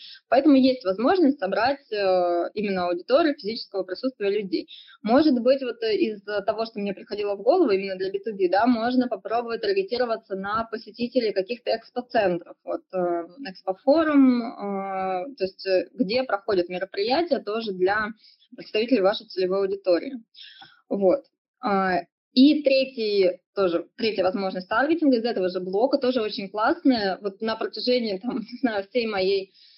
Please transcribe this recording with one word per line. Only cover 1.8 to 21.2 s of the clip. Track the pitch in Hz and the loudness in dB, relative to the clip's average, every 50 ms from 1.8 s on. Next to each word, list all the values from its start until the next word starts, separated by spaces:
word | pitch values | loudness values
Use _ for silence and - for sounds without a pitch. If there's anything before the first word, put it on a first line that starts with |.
| _ _ | _ _
э, | 220 208 202 190 185 185 180 175 175 175 170 - - | -4 -2 0 2 2 2 2 2 0 0 -2 -4 -4
именно | 214 208 202 196 185 180 175 | -4 -2 -2 -2 -2 -2 -2
аудиторию | 175 175 - - 240 294 339 302 285 | -2 -4 0 2 4 4 4 2 0
физического | - - 196 226 254 - - - 196 180 | -2 -6 -8 -8 -8 -10 -8 -6 -6 -6
присутствия | 185 185 - - 262 262 - 208 196 | -6 -6 -6 -6 -6 -4 -2 -2 -2
людей. | 196 208 208 185 - - - - - - - - - - | -2 -2 -2 -4 -4 -6 -6 -8 -16 -20 -20 -20 -18 -8
Может | - 208 233 277 311 311 262 240 | 0 4 4 6 6 4 4 4
быть, | 220 247 277 269 | 4 2 2 2
вот, | 269 247 220 - | 0 -4 -6 -4
э, | 226 226 214 | -2 -2 0
из | - - 220 214 202 - | 0 0 0 -2 -4 -8
того, | - 208 202 196 - 214 214 226 | -6 -6 -4 -2 -2 -4 -4 -6
что | 226 - 214 | -8 -6 -6
мне | 202 202 196 | -6 -6 -6
приходило | - 233 - 208 202 208 202 202 | -8 -10 -10 -8 -6 -4 -4 -6
в | 196 | -2
голову | 196 233 320 381 349 240 | 2 2 4 4 4 4
именно | 196 190 196 196 190 | 2 0 -2 -4 -6
для | 185 190 190 | -6 -6 -6
би | 196 202 | -6 -6
ту | - 233 214 | -6 -8 -2
би, | 196 196 175 | 0 0 2
да, | 180 196 220 247 | 2 4 4 2
можно | 247 220 220 247 254 254 247 247 | 2 2 0 -2 -2 -2 -2 -4
попробовать | 226 190 - 196 220 233 240 233 226 220 | -6 -8 -6 -4 -4 -4 -2 -4 -6 -4
таргетироваться | 220 202 196 196 190 190 247 233 247 233 226 220 220 - 202 | -2 -2 0 -2 -2 -2 -2 -4 -2 -2 -4 -6 -6 -8 -10
на | 190 190 202 214 220 226 226 | -8 -6 -4 -4 -4 -4 -6
посетителей | - 226 226 220 202 - 240 240 - 262 233 214 | -8 -12 -12 -14 -10 -8 -8 -4 0 0 0 0
каких-то | 196 196 190 - 240 240 _ - 214 | 0 -2 -2 -4 -6 -6 _ -4 -4
экспоцентров. | 226 - - - 247 247 - - 240 208 190 180 170 - - - _ _ | -4 -4 -8 -10 -10 -8 -4 0 0 2 2 0 -2 -4 -10 -20 _ _
Вот, | 180 175 170 - _ - | -8 -8 -8 -8 _ -6
э, | 185 180 175 175 170 170 170 175 - - 190 | -4 -2 -2 -2 -4 -6 -8 -14 -16 -14 -14
экспофорум, | 190 - _ - 190 - _ 269 285 320 320 311 294 285 269 254 247 240 | -14 -8 _ -8 -8 0 _ 4 4 4 4 4 6 6 6 6 6 2
э, | 233 - - - 202 202 202 196 196 196 190 190 190 190 185 185 180 185 - - | -2 -6 -8 -8 -8 -6 -6 -6 -6 -6 -6 -4 -4 -4 -4 -4 -6 -8 -6 -6
то | 196 | -6
есть, | 190 - - - | -6 -6 -6 -2
э, | 190 190 185 180 - - | 0 0 0 0 -2 -4
где | - 185 185 220 254 262 | -4 -2 0 0 -2 -2
проходят | 262 - 196 - - 214 185 175 175 | -2 -4 -4 -2 0 0 0 0 0
мероприятия | 180 180 185 - - 202 202 226 254 302 349 349 285 214 | -4 -8 -8 -6 -6 -4 -2 0 0 0 0 0 -2 -2
тоже | 202 208 208 226 226 220 | -2 -4 -6 -4 -4 -6
для | 190 180 180 185 202 214 214 208 226 - _ _ _ _ _ _ - | -2 0 0 0 2 0 -2 -4 -8 -12 _ _ _ _ _ _ -20
представителей | - - - - 214 226 233 262 220 | -20 -12 -6 -4 -4 0 2 2 2
вашей | 185 190 214 - - - | 4 2 0 0 -4 -10
целевой | - 175 185 180 185 196 | -4 -4 -2 0 0 0
аудитории. | 196 190 202 196 - - 175 165 - - - 233 - _ _ - - - - - - - _ _ _ - | -2 -2 -4 -2 0 2 2 2 0 -4 -10 -12 -14 _ _ -20 -20 -20 -20 -20 -20 -20 _ _ _ -8
Вот. | - 202 196 185 165 - | -2 2 4 4 4 2